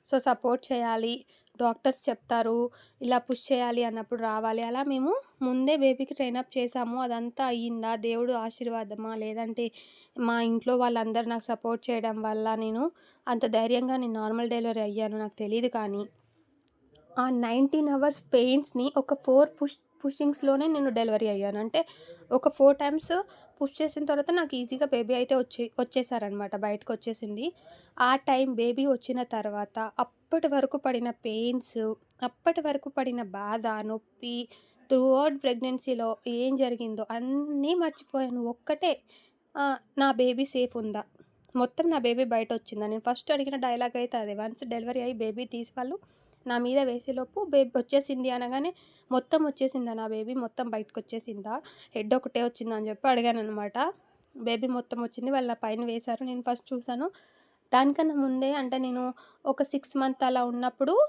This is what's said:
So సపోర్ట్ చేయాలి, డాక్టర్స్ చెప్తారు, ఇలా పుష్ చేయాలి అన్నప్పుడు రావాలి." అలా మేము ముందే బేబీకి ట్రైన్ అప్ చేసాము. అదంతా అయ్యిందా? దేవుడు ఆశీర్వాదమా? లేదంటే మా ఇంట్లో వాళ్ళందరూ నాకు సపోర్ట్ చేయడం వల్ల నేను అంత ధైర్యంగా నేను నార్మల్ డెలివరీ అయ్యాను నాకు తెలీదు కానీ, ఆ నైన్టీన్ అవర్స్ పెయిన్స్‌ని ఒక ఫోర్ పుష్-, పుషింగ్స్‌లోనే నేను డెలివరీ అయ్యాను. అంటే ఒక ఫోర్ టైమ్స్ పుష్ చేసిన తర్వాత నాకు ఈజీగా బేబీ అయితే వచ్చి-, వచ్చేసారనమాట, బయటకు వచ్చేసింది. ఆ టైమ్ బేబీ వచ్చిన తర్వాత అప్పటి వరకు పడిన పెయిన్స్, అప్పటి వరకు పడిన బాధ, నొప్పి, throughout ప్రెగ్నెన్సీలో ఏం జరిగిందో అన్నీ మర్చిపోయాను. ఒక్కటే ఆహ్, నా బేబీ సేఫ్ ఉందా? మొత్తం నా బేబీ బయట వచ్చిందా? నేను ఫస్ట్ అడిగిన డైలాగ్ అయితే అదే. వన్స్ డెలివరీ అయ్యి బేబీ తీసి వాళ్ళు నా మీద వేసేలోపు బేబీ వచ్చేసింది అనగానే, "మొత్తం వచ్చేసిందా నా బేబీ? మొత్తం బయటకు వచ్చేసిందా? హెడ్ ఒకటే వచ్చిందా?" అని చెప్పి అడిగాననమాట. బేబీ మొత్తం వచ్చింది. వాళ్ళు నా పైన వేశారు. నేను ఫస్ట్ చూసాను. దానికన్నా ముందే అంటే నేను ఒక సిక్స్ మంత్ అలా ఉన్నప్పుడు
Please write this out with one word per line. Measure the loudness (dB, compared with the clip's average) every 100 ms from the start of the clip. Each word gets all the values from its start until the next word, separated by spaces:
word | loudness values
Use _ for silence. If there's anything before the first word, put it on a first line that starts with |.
| 0
So | 0
సపోర్ట్ | 2 0 0 0
చేయాలి, | -2 -2 0 -2 -2 -4 -10 _ _ 0
డాక్టర్స్ | 0 2 0 0
చెప్తారు, | -4 -4 -2 0 2 0 -2 -6 -20 _
ఇలా | 0 0
పుష్ | 0 -6
చేయాలి | 0 0 2 0
అన్నప్పుడు | -2 -2 -6 -4
రావాలి." | -2 -2 -2 -2
అలా | -2 -2
మేము | -2 0 0 0 -4 _
ముందే | 0 2 2 4
బేబీకి | 4 4 -4
ట్రైన్ | -4 -2 -4
అప్ | -4
చేసాము. | -4 -2 -2 -4 -2
అదంతా | -4 -4 -6 -2 -2
అయ్యిందా? | -2 -4 -4 -4 -2
దేవుడు | -2 0 0 0
ఆశీర్వాదమా? | -4 -6 -6 -4 -6 -8 -8 -6
లేదంటే | -6 -6 -6 -4 -6 -8 -20 -20 _ -2
మా | 0 2
ఇంట్లో | 2 2 2 4
వాళ్ళందరూ | 4 2 0 0 -2
నాకు | -4 -4
సపోర్ట్ | -4 -2 -4
చేయడం | -2 -2 -2 -2
వల్ల | -2 0 0 0
నేను | 0 0 -2 _ _ _ -2
అంత | 0 2
ధైర్యంగా | 2 4 2 2 0
నేను | -2
నార్మల్ | -2 -2 0 0
డెలివరీ | 0 -2 -2
అయ్యాను | -2 -2 -2 -2
నాకు | -6 -6
తెలీదు | -2 0 2
కానీ, | 0 -2 -4 -6 _ _ _ _ _ _ _ _ -20 _
ఆ | -2 0 0
నైన్టీన్ | 0 2 4 4 2
అవర్స్ | 2 2 0 2
పెయిన్స్‌ని | 4 6 4 2 -2 0 0
ఒక | 0 -2
ఫోర్ | 6 6 6
పుష్-, | 2 -6 -6 _ _
పుషింగ్స్‌లోనే | -6 0 -2 0 0 2 2
నేను | 2 0
డెలివరీ | 0 0 2 0
అయ్యాను. | 0 -2 -2
అంటే | 0 -2 -2 -10 -20 -20 -2
ఒక | 2 2
ఫోర్ | 6 6 8
టైమ్స్ | 0 -2 -2 -2 -2 -14 -20
పుష్ | _ -6
చేసిన | -2 -4 -2
తర్వాత | -2 0 2
నాకు | 0 0
ఈజీగా | -4 -6 -2 0
బేబీ | 0 0
అయితే | 0 2 2
వచ్చి-, | 0 -4 -6 -4
వచ్చేసారనమాట, | -2 -2 -2 -4 -4 -6 -6 -4
బయటకు | -2 -4 -4
వచ్చేసింది. | -6 -6 -8 -8 -6 -6 -8 -20 -20 -20 0
ఆ | 2 4
టైమ్ | 2 2 2
బేబీ | 2 0 2 2
వచ్చిన | 2 0 -4 -2
తర్వాత | -4 -4 -6 -6 -6 -6 -2
అప్పటి | -4 _ _ 2 2
వరకు | 2 2 0
పడిన | 0 0 -2 -4
పెయిన్స్, | -4 -2 0 -2 -4 -4 -4 -4 _ -6
అప్పటి | -6 _ 2 2
వరకు | 0 -2 -2
పడిన | -2 -2 -4 -6
బాధ, | -6 -4 -2 -2 -4
నొప్పి, | -4 -6 _ _ -6 -6 -8 -14 _ _ _
throughout | 4 6 6 4 2
ప్రెగ్నెన్సీలో | -2 0 -2 -2 -2 -2 -2 -4 -4
ఏం | -2 0 2
జరిగిందో | 2 0 -4 -6 -6
అన్నీ | -4 -2 -2 -2 -2 0
మర్చిపోయాను. | 2 0 -2 -6 -2 -2 -2 -4
ఒక్కటే | -6 -4 -2 0 -2 _ -20 _ _ _
ఆహ్, | -2 -2 -2 _ 2
నా | 2
బేబీ | 4 2 2 -2
సేఫ్ | 0 -2 -2
ఉందా? | -6 -6 -10 _ -20 _ -6
మొత్తం | 0 0 2 2
నా | 2
బేబీ | 2 2
బయట | 2 0 0
వచ్చిందా? | -6 -6 -6 -4
నేను | -2
ఫస్ట్ | -2 -4 0
అడిగిన | 0 0 -2
డైలాగ్ | -2 0 -2 -2
అయితే | -4 -4
అదే. | -4
వన్స్ | -6 -6 -8 -8
డెలివరీ | -6 -4 -4
అయ్యి | -4 -4
బేబీ | -4 -4 -8
తీసి | -8 -8
వాళ్ళు | -8 -6 -8 _ -20 _ _ -2
నా | 0
మీద | 2 2
వేసేలోపు | 2 -2 -4 -6 -4 -4
బేబీ | 4 4 4
వచ్చేసింది | 0 2 2 2 -2 -2
అనగానే, | -2 -2 -2 -2 -6 -20 _ _
"మొత్తం | 0 2 2
వచ్చేసిందా | 2 0 -2 0 -4
నా | -4 -4
బేబీ? | -4 -4
మొత్తం | -4 -4 -6 -4
బయటకు | -4 -6 -10
వచ్చేసిందా? | -10 -10 -8 -10 -6 -8 -8 -20 -10
హెడ్ | -6 2
ఒకటే | 2 2 -2
వచ్చిందా?" | -2 -4 -6 -4
అని | -4
చెప్పి | 0 2
అడిగాననమాట. | 4 2 0 -2 -4 -4 -2 -2 -4 _ _ _
బేబీ | -6 -2 -2 -2
మొత్తం | -4 -4 -6
వచ్చింది. | -6 -6 -2
వాళ్ళు | 0 -2
నా | -4
పైన | -4 -4
వేశారు. | -4 -4 -6 -6
నేను | -6 -4
ఫస్ట్ | -4 -4 -4
చూసాను. | -8 -6 -4 -6 -8 _ _ _ _ _
దానికన్నా | 6 6 4 2 2
ముందే | 0 0 0
అంటే | 0 -2 -2
నేను | -2 -2 -4 -8 -20 _
ఒక | -4 0
సిక్స్ | 0 -2 -4 0
మంత్ | 0 2
అలా | 2 2
ఉన్నప్పుడు | 0 -2 -4 0 2 4